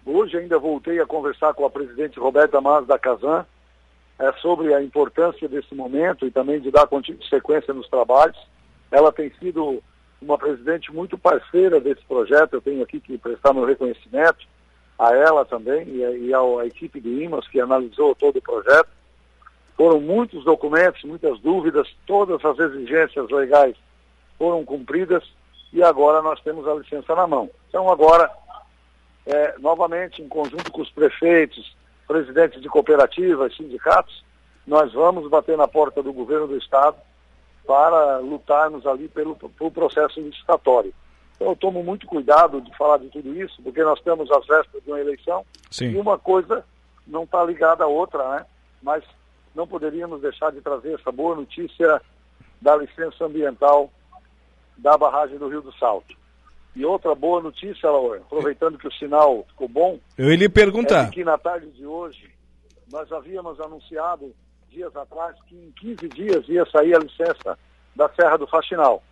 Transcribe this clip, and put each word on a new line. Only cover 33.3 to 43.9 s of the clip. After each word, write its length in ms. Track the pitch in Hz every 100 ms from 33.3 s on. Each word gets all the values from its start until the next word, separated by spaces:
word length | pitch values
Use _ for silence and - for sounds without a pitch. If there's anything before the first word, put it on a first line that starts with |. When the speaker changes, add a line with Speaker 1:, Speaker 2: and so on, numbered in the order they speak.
| 156 131
Speaker 1:
sindicatos, 720 | - 156 123 - 185 - - _ _ _ _ -
nós 260 | 147 147
vamos 340 | 113 165 180 147
bater 260 | 151 - 160
na 120 | 143
porta 340 | 151 147 147
do 100 | 139
governo 360 | 135 120 151 151
do 80 | 135
estado 400 | - 135 147 151 _ _ _ _ _ _ -
para 500 | 135 156 165 147 135
lutarmos 680 | 127 147 _ 147 156 151 135
ali 200 | 131 156
pelo, 280 | - 151 151
pelo 340 | - _ 160
processo 480 | 165 165 - 151 -
licitatório. 720 | 151 - - 170 - 127 98 - _ _ _ _
Então 120 | -
eu 80 | 180
tomo 260 | 190 180
muito 220 | 175 202 -
cuidado 560 | 165 127 147 170 139
de 120 | 131 -
falar 200 | 147 147
de 120 | 131
tudo 260 | 147 135 156
isso, 240 | 190 -
porque 220 | 127 131
nós 140 | 156